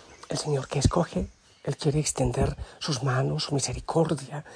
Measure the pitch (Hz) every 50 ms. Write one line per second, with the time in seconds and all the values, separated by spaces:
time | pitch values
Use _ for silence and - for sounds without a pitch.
0 | - - - - - - - 143 - 151 147 135 131 - - 143 131 - - 175
1 | 165 - - 185 190 - - _ _ _ _ _ - - 143 - - 151 139 156
2 | 147 - - - 131 123 117 - - 143 139 - - - - - - - 147 117
3 | 131 139 127 127 135 143 147 156 - - 143 135 - - 123 120 - - - 160
4 | 165 160 170 131 135 - - 147 - - -